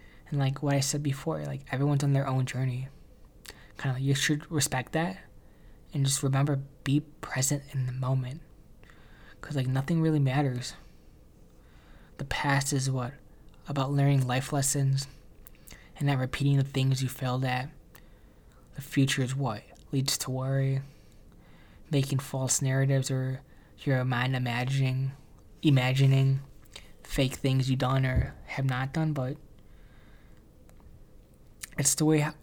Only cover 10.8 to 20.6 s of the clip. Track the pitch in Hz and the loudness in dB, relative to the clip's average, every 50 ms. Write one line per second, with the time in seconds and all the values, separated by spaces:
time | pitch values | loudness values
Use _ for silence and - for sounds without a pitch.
10.8 | - - - - - - - - - - - - - - - - - - - - | -20 -20 -20 -20 -20 -20 -20 -20 -20 -20 -20 -20 -20 -20 -20 -20 -20 -20 -20 -20
11.8 | - - - - - - - - 143 139 - - - 143 139 139 139 - 143 135 | -20 -20 -20 -20 -20 -20 -10 -10 -8 -6 -4 -2 0 2 2 2 0 0 -2 -2
12.8 | 131 135 131 131 123 131 - - - - - - - - - - - - 165 143 | 0 -2 -2 -2 -4 -6 -10 -14 -20 -20 -20 -20 -20 -20 -20 -18 -10 -6 -4 -2
13.8 | 135 139 143 143 139 139 143 135 131 123 123 127 131 - 151 143 135 - - 143 | -2 0 2 4 4 4 4 2 2 0 0 -2 -2 -2 -2 -2 0 0 0 2
14.8 | 139 135 135 135 135 - - - - - - - - - - - - - - - | 2 2 0 0 -2 -6 -14 -20 -20 -20 -20 -20 -20 -20 -20 -20 -20 -20 -20 -20
15.8 | - - - - 139 139 139 131 131 127 - - 139 143 139 139 135 139 - 135 | -20 -20 -8 -2 0 0 2 0 0 -4 -2 0 2 2 4 4 2 0 0 0
16.8 | 131 135 135 127 135 120 - - 135 127 123 127 135 131 127 127 131 151 - - | 2 2 2 0 -2 -4 -4 -4 -4 -4 -2 -2 0 -2 -2 -2 -4 -8 -12 -18
17.8 | - - - - - - - - - - - - - - - - - - - - | -20 -20 -20 -20 -20 -20 -20 -20 -20 -20 -20 -20 -20 -20 -20 -20 -20 -16 -16 -14
18.8 | - - - 143 135 135 - 143 131 123 135 139 139 117 107 104 - - - - | -14 -2 2 2 2 2 2 0 -2 -2 -2 -4 -4 -4 -4 -6 -12 -18 -20 -20
19.8 | - - - 135 131 - - - - - 127 131 131 131 135 135 | -12 -4 -2 -2 0 0 -2 -4 -4 -4 -4 -4 -2 0 0 0